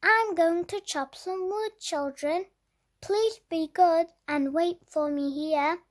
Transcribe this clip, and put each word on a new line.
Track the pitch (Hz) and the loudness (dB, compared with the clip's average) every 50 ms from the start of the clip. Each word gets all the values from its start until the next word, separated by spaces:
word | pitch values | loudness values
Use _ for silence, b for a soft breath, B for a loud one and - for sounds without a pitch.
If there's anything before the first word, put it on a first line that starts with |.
I'm | - 370 427 453 453 440 381 | 4 4 4 4 4 0 2
going | 320 330 330 339 339 349 | 2 2 2 4 0 -2
to | 349 - 403 | -4 -6 -10
chop | 392 - - 302 269 262 - | -8 -6 -4 -4 -4 -6 -8
some | - - 370 370 381 370 370 | -14 -8 -8 -6 -4 -4 -4
wood, | 392 427 440 427 427 _ | -2 -4 -4 -6 -6 _
children. | - - - 294 285 277 277 - - 294 311 359 381 - _ _ _ _ _ _ _ _ _ _ | -10 -6 -4 -4 -4 -4 -6 -6 -4 -2 -2 -2 -4 -6 _ _ _ _ _ _ _ _ _ _
Please | - - 392 415 440 453 440 - _ _ | -4 -2 0 2 2 0 -2 -4 _ _
be | - 330 320 | -4 -2 -2
good | 294 _ - 359 349 330 330 339 330 _ _ _ | -4 _ 4 4 6 6 4 2 0 _ _ _
and | - 294 294 277 277 269 | -4 -2 0 0 0 0
wait | 320 339 349 349 - _ _ | 0 0 0 -2 -4 _ _
for | - 311 302 294 | -4 -2 -2 -2
me | 294 285 285 277 | -2 -2 -2 -4
here. | 269 285 302 311 311 294 285 302 339 349 _ _ | -4 -4 -2 -2 0 0 0 0 -2 -4 _ _